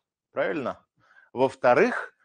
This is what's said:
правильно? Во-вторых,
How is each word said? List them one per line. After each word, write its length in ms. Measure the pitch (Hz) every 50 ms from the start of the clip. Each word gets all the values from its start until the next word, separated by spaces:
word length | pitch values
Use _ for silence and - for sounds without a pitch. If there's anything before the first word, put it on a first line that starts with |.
| _ _ _ _ _ _
правильно? 520 | - - 147 185 185 156 123 104 90 - _ _ _ _ _ _ _ _ _ _
Во-вторых, 800 | - 110 131 131 - - - 127 123 143 196 233 - - - - _ _